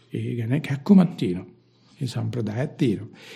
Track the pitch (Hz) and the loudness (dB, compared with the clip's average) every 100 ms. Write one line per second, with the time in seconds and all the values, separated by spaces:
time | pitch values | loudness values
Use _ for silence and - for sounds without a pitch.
0 | - 117 117 120 113 151 - 139 - 190 | -10 -6 -4 -4 0 -2 -2 -4 6 6
1 | 170 - 101 87 - - _ _ _ - | 6 0 -4 -4 -8 -20 _ _ _ -8
2 | 127 120 113 123 104 110 156 - 127 98 | -6 -4 -4 -4 -4 -4 -6 0 0 0
3 | 107 - - | -6 -16 -20